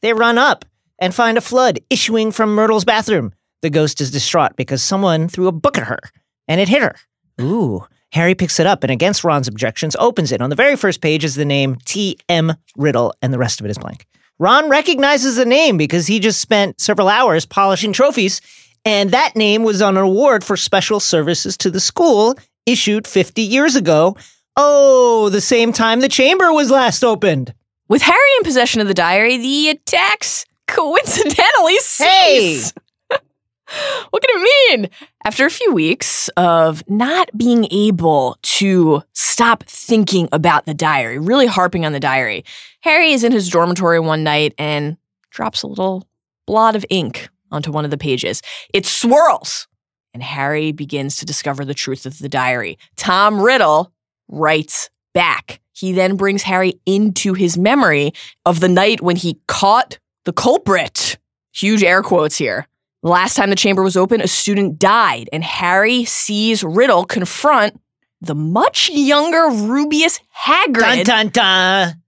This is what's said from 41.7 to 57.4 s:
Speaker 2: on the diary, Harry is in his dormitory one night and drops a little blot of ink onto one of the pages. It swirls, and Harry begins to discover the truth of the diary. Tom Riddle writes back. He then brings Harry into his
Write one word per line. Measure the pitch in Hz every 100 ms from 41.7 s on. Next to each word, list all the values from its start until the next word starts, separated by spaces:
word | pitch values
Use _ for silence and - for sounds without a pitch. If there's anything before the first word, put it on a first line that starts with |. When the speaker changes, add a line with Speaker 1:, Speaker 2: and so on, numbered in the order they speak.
| 180
Speaker 2:
on | 160
the | 143
diary, | 139 131 123 98 - - - _
Harry | - 320 330
is | 277
in | 233
his | 240 180
dormitory | 170 170 180 180 170
one | 160 156
night | 156 151 151 -
and | 151 147 147 165 _ _ _
drops | - 220 -
a | -
little | - 190 185 - _ _ _ -
blot | 214 220 214
of | 190
ink | 190 143 - - _ _
onto | 151 147
one | 151
of | 151
the | 143
pages. | 151 127 - 113 - - -
It | 196 190
swirls, | - 233 277 320 190 - - - _ _ _ _
and | 123
Harry | 127 143 139 151 156
begins | 151 143 147 139 143
to | 147
discover | 147 147 139 139
the |
truth | 139 - 131 131
of | 143
the | 139
diary. | 135 127 127 101 80 _ -
Tom | - 185 208 214
Riddle | 208 254 175 151 180 _ _ _ _
writes | 151 156 156 151 - - _ _
back. | - 175 143 - - _
He | - 185
then | 185 185 196
brings | 196 196
Harry | 190 185 185 - -
into | 196 214 185 202
his | 185